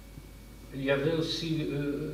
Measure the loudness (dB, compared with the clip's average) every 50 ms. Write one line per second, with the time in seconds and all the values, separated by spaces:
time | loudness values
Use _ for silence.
0 | -16 -16 -16 -14 -14 -14 -16 -16 -16 -16 -16 -16 -14 -10 -6 0 4 4 4 6
1 | 6 4 4 4 2 2 0 -2 0 0 0 2 2 0 0 0 0 0 0 -2
2 | -2 -4